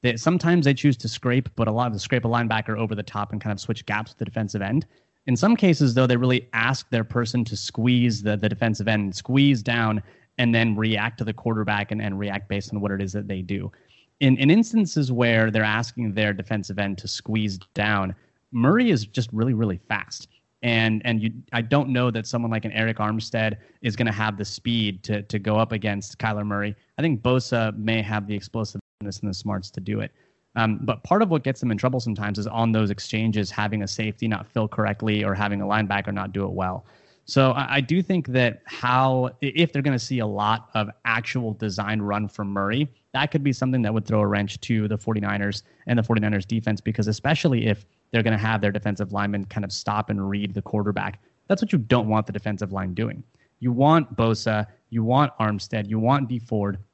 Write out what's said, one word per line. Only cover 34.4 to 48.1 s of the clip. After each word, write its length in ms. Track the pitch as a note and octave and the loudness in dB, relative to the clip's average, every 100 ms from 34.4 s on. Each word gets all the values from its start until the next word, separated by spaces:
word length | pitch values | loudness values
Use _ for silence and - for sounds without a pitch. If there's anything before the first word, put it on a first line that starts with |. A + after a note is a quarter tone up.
| - | -2
fill 220 | - G#2+ | -2 -2
correctly 560 | - G#2+ G2+ A2 G#2+ | 0 -2 0 0 0
or 100 | G2+ | 0
having 280 | F#2+ G#2 G2+ | 0 0 -2
a 40 | F#2+ | 0
linebacker 480 | G#2 G#2 G2+ G2 | 0 2 0 -2
not 200 | G2+ F#2+ | -4 -4
do 100 | G2+ | -4
it 80 | G2 | -4
well. 340 | F#2 F#2 F#2 - _ _ _ | -2 -4 -4 -10 _ _ _
So 280 | - - C3 | -2 2 4
I, 240 | B2+ C3 C#3 | 2 0 0
I 60 | |
do 200 | B2+ E3+ | 2 0
think 260 | F3+ F#3 C3+ | 2 -2 0
that 340 | B2+ A#2+ A#2+ - | 2 2 0 -12
how, 640 | - B2 B2+ C3 C3 B2+ - | -6 0 4 4 2 0 -2
i-, 120 | C#3+ D3+ | -6 0
if 160 | E3+ | 0
they're 100 | C#3+ | 2
gonna 160 | C#3 B2+ | 0 0
see 220 | - B2+ | 0 -2
a 60 | G#2+ | -2
lot 440 | G2+ G#2 A2+ - | 0 0 0 0
of 160 | A2 G#2 - A#2 | -2 -2 -4 -2
actual 480 | A2+ A2+ C3 A#2 | -2 0 -4 -4
design 480 | G#2+ A2 G2 G2+ G#2+ | -4 -4 -4 -2 -2
run 260 | G2+ G2+ G#2 | 0 -2 -4
from 220 | - G2+ | -6 -4
Murray, 420 | G2+ G2 A#2 D3 _ _ | -2 0 0 -2 _ _
that 180 | C3 C#3+ | -2 0
could 120 | D#3+ | 0
be 100 | C#3 | 0
something 280 | B2+ C3 B2+ | 0 0 0
that 100 | G#2+ | 0
would 120 | A2 G#2 | 0 0
throw 140 | A2 | 2
a 80 | G#2 | 2
wrench 320 | G2+ G2+ - | 2 -2 -4
to 260 | - A2+ G#2+ | -2 0 0
the 100 | G#2 | -2
forty-niners 640 | - G#2+ G2+ G2+ G2+ G2 - _ - | -2 -2 -2 -2 -2 -4 -10 _ -2
and 100 | A#2+ | 0
the 60 | |
forty-niners 420 | A2+ A2+ G#2+ G#2 F#2 | 2 2 2 0 -2
defense, 360 | A#2 G#2+ G2+ | -2 -2 -4
because 260 | - A2 G#2+ | -4 -2 0
especially 600 | G#2+ C#3 D3 E3 B2 A2 | 0 0 2 2 2 2
if 180 | G2+ - _ _ | -2 -4 _ _